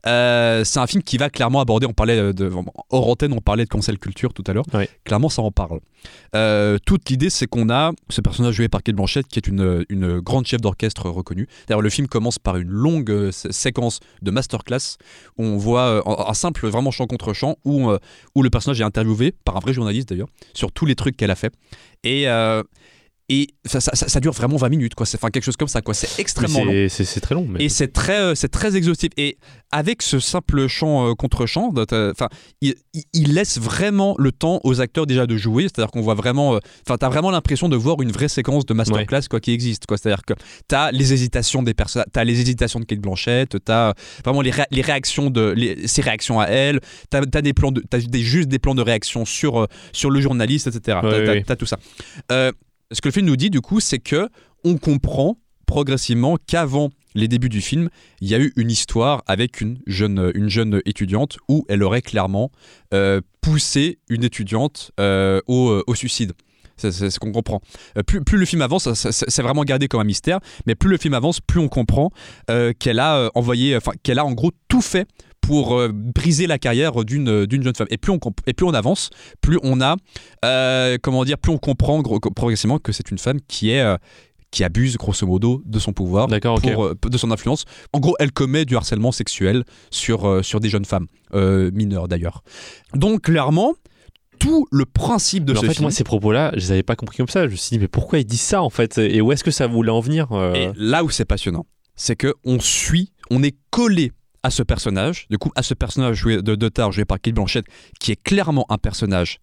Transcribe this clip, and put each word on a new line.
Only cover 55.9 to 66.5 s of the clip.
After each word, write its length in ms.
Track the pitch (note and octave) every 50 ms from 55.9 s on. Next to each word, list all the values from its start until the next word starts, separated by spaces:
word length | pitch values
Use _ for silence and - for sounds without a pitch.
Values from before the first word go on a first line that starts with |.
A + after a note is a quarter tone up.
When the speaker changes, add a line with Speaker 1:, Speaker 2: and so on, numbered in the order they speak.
| C3+ B2+ - - A#2+ A#2 B2 C#3+ E3+ D#3 _
Speaker 1:
qu'avant 440 | - - E3+ E3 C#3 C3 C#3+ D3 C#3 _ _ _ _ _
les 140 | G#2 A2 A2+
débuts 200 | B2 A#2+ B2 B2+
du 120 | G#2+ G#2
film, 300 | - - - E3 E3+ E3 _ _ _ _ _ _
il 80 | F#2+ G2
y 60 | A2
a 40 | B2+
eu 120 | C#3+ C#3+ -
une 140 | B2+ A2 A#2
histoire 520 | A2+ - - - - A2+ A#2 C#3 D3 B2 -
avec 340 | - F#2+ F#2+ A#2+ B2 - -
une 180 | G#2 G#2+ B2 B2+ -
jeune, 460 | - G2 F#2 G#2+ G#2 G2 F#2+ F2+ F2+ -
une 140 | G2+ G#2 G#2+
jeune 320 | F#2 A#2 A2+ A2 G2+ G2 -
étudiante 520 | G2+ G2+ - G#2 F#2 G2 G#2+ C#3+ - - - _ -
où 160 | C#3 D#3 - -
elle 140 | G2+ G2+
aurait 200 | G2+ F#2 G#2+ B2
clairement, 480 | - - - G#2+ F#2 F#2+ G2 G2+ B2 C3 _ _ - - - _ _ _
euh, 280 | G2+ G2 G2 G2 G2 G2 F#2 _ _ _
poussé 580 | - D#3 D#3 D3 - - - C3+ C#3+ F3 - _ _ _
une 160 | A#2+ A2+ A#2+
étudiante, 680 | A#2+ - - G#2+ F#2+ A2 A2 C3+ D3+ _ - - - _ -
euh, 420 | G2+ G2 G2 F#2+ G2 G2 F#2+ G2 -
au, 220 | - B2+ B2+ B2+ A#2+
euh, 120 | G#2+ G2+ -
au 80 | - A#2
suicide. 380 | - - B2 - - A#2 F#2 E2+ _ _ _